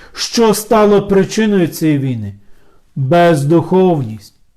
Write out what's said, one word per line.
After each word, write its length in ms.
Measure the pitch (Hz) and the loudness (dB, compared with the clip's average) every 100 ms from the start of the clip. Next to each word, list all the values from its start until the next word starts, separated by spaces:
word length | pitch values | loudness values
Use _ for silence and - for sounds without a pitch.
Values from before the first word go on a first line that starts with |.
| - | -18
що 420 | - - - 226 | -12 -6 0 2
стало 520 | 214 - 220 208 202 202 | 0 0 2 4 2 2
причиною 600 | 196 185 - 220 202 165 | 0 0 0 0 0 -2
цієї 300 | - 160 143 | -2 -2 -2
війни. 360 | 131 117 101 98 - - - _ _ - | -2 -6 -10 -14 -20 -20 -20 _ _ -6
Бездуховність. 1400 | 135 170 170 156 143 165 - 185 185 160 113 110 - _ _ | 0 2 2 2 2 0 2 0 2 0 -6 -12 -20 _ _